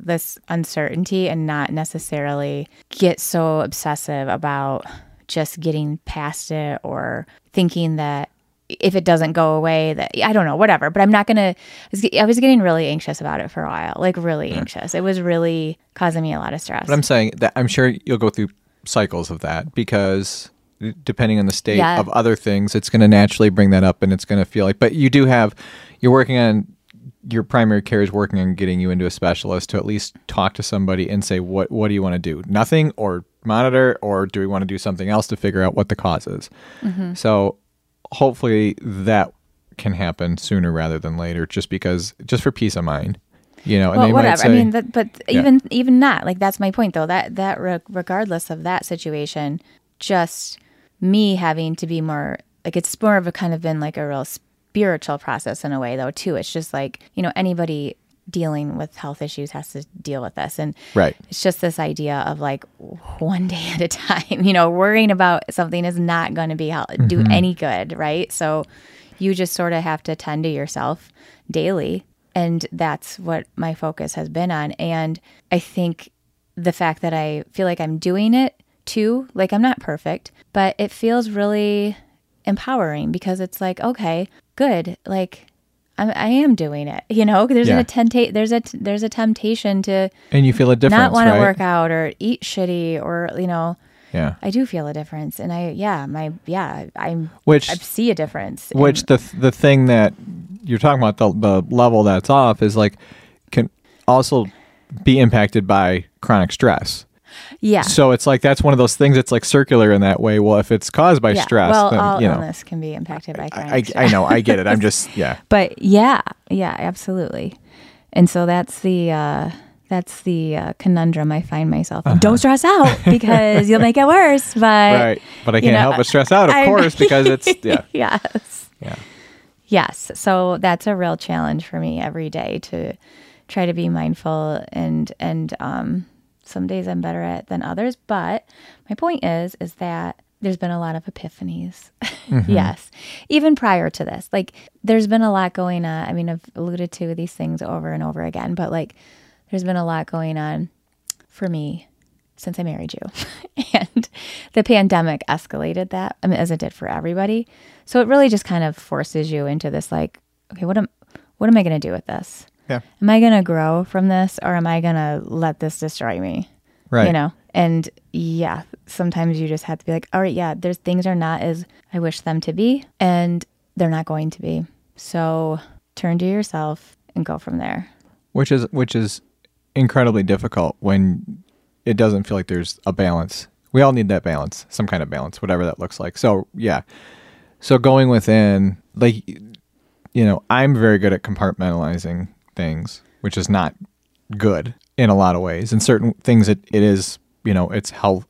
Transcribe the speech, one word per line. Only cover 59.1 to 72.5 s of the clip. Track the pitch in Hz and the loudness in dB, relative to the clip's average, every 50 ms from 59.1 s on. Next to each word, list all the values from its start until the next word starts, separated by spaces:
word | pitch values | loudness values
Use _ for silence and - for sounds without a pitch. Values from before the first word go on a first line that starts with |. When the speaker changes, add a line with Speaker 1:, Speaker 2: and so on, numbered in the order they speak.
| 147 - | -10 -10
Speaker 1:
issues | 147 147 - - 143 143 | -10 -12 -10 -12 -12 -12
has | - 143 151 - | -12 -16 -16 -14
to | - 139 147 _ - 180 | -16 -16 -16 _ -20 -16
deal | - 147 143 135 | -12 -10 -8 -8
with | 123 101 - | -8 -10 -10
this. | - 71 156 - - | -8 -10 -8 -8 -8
And | 156 151 - _ - - - | -8 -8 -8 _ -12 -4 0
Speaker 2:
Right. | 107 90 73 - _ - - | 2 2 2 0 _ -14 -16
Speaker 1:
it's | - - | -10 -4
just | - 190 175 - | -2 -2 -2 -2
this | - 170 165 - | -4 -6 -4 -4
idea | 156 156 151 151 151 147 143 139 - | -6 -6 -6 -6 -6 -6 -4 -4 -4
of, | - 151 151 | -6 -6 -6
like, | 147 143 139 139 - - _ _ - - - 170 - - - - | -6 -6 -6 -8 -12 -18 _ _ -20 -20 -20 -20 -18 -16 -10 -8
one | 160 160 196 175 185 | -6 -4 -2 -2 -4
day | 180 175 170 165 170 | -4 -6 -6 -8 -8
<laughs> | 170 | -4
at | 156 | -4
a | 170 | -4
time, | 170 - - - - 196 170 - - 190 - 180 | -4 -4 -6 -4 -2 -2 -2 -2 -6 -4 0 2
you | 196 | 2
know, | 190 175 170 170 | 4 4 4 2
worrying | 170 180 190 202 214 220 220 214 | 2 2 2 2 4 4 4 2
about | 196 180 185 180 175 - - - | 4 4 4 4 2 2 -2 -6
something | - - 175 165 165 175 175 | -4 -4 -4 -2 -2 -4 -4
is | 175 175 | -4 -2
not | 175 175 170 170 170 165 175 - | -2 -2 0 0 -2 -2 -4 -4
gonna | 160 165 160 156 | -4 -4 -4 -4
be | 156 160 | -4 -6
hel-, | 151 165 151 - - - - 131 | -6 -4 -6 -8 -6 -2 0 0
do | 110 175 - | 2 2 2
Speaker 2:
Mm-hmm. | 110 107 | 4 4
Speaker 1:
any | - 170 180 185 175 | 4 4 2 2 0
good, | - 160 143 113 90 95 - 160 | -2 -4 -4 -2 -4 -6 -8 -8
right? | - 156 151 151 170 180 - - | -6 -4 -4 -4 -4 -6 -6 -6
So | - 170 156 156 156 147 - _ - _ - - - - _ _ | -4 -4 -2 -2 -4 -6 -8 _ -20 _ -20 -20 -20 -20 _ _
you | - 190 196 190 | -4 -2 -2 0
just | 180 185 175 - | 0 -2 -4 -4
sorta | - 175 170 170 165 | -4 -4 -2 -2 -2
have | 170 165 156 156 - | -2 -4 -6 -6 -6
to | - 160 | -8 -8
tend | - - 160 151 151 160 | -8 -6 -6 -6 -4 -4
to | 165 | -4
yourself | 151 139 143 143 - 143 - 127 156 - _ _ _ _ _ _ _ _ _ - | -4 -4 -6 -8 -8 -6 -6 -6 -6 -8 _ _ _ _ _ _ _ _ _ -8
daily. | - 160 156 175 196 170 - - 170 190 - _ _ _ _ _ - | -4 -4 -2 -2 -2 -2 -4 -4 -6 -8 -10 _ _ _ _ _ -4
And | 180 175 170 | -2 -2 0